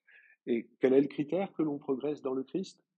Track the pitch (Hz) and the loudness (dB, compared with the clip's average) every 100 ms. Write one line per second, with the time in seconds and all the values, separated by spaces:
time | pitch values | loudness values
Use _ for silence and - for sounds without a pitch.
0 | _ - _ _ - 117 - _ 131 135 | _ -20 _ _ -4 -4 -4 _ 4 6
1 | 143 - 143 175 190 - 151 143 - 131 | 4 0 -4 -2 -4 -2 -2 -2 -4 -4
2 | 139 143 135 131 131 175 185 - _ | -4 -4 -4 -4 -4 -4 -6 -12 _